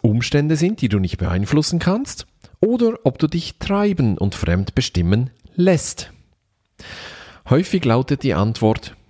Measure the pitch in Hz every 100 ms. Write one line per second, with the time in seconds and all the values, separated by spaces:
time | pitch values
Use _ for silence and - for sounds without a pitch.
0 | 113 110 - 147 147 156 170 220 123 101
1 | 92 - 87 87 104 147 151 170 170 202
2 | 277 - - _ - - 214 240 233 233
3 | - - 156 170 - - - 196 208 190
4 | 120 92 98 - 90 87 98 - 117 87
5 | 85 104 127 - - - 180 170 - -
6 | - - _ _ _ _ _ _ - -
7 | - - - - - 131 185 190 139 113
8 | 131 139 135 82 104 113 110 110 - -
9 | _